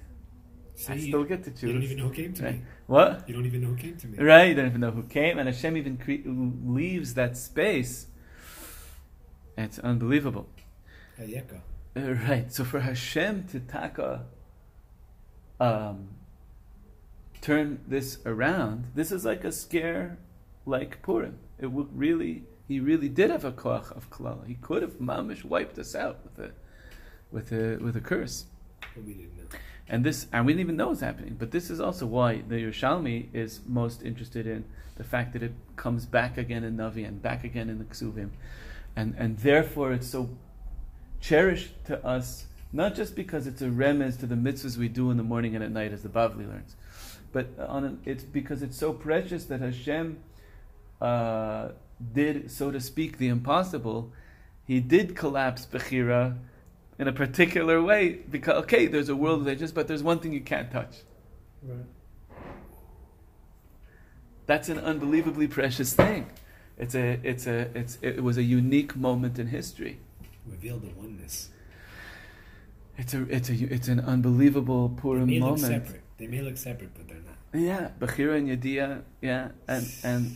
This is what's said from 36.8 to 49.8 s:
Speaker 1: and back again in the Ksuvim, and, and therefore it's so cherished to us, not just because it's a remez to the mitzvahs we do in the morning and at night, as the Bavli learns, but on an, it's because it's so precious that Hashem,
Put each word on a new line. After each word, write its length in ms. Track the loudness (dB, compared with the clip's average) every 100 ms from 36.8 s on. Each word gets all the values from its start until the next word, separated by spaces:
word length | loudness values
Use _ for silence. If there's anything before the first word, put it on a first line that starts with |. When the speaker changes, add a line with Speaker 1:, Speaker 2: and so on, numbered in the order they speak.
| -4 -6 -8
Speaker 1:
and 160 | -6
back 220 | -4 -4
again 260 | -6 -6 -6
in 80 | -6
the 40 | -10
Ksuvim, 440 | -8 -8 -6 -8 -10 -14 -14 -14 -14 -10 -4
and, 180 | -4 -2
and 200 | -2 2
therefore 520 | 6 6 6 0 0
it's 160 | 0 -2
so 220 | -4 -6 -8 -16 -14 -10 -10 -10 -14 -10 -8
cherished 540 | 6 8 8 4 -4 -12 -6
to 180 | -4 -2
us, 400 | -2 -4 -10 -14 -16 -6
not 240 | 0 0 0
just 180 | -4 -6
because 300 | -4 -4 -4
it's 140 | -4
a 60 | -2
remez 500 | 4 4 4 2 -2
to 60 | -2
the 100 | 2
mitzvahs 420 | 2 0 -6 -2
we 100 | -2
do 240 | 2 2
in 60 | 2
the 60 |
morning 300 | 2 0 0 -2
and 80 |
at 80 | -2
night, 200 | -2 -4
as 120 | -6
the 60 | -2
Bavli 380 | 2 2 0 -8
learns, 280 | -10 -12 -18 -20 -18 -18 -18 -4
but 160 | -4 -4 -6
on 240 | -6 -4
an, 160 | -4 -6 -8
it's 180 | -8
because 380 | -4 -4 -4 -6
it's 160 | -6 -4
so 160 | -4
precious 520 | -2 0 0 0 -6 -6
that 140 | -4
Hashem, 560 | -4 -4